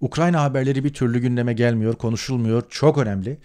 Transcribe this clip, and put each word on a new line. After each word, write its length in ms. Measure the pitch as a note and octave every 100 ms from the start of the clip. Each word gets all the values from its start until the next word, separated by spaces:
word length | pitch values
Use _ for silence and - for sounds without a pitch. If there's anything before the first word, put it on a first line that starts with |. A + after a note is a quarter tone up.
"Ukrayna 420 | C3+ - E3+ E3+
haberleri 400 | C#3+ C3+ C3 C3+
bir 100 | C#3+
türlü 260 | - B2 A#2+
gündeme 340 | B2 A#2+ A#2+
gelmiyor, 400 | A2+ A#2+ A2+ A2
konuşulmuyor. 680 | A2+ A2+ A2+ - C3 A2+ A2+ A#2+
Çok 280 | - C#3+ C#3+
önemli. 400 | A2+ G2 G2 D3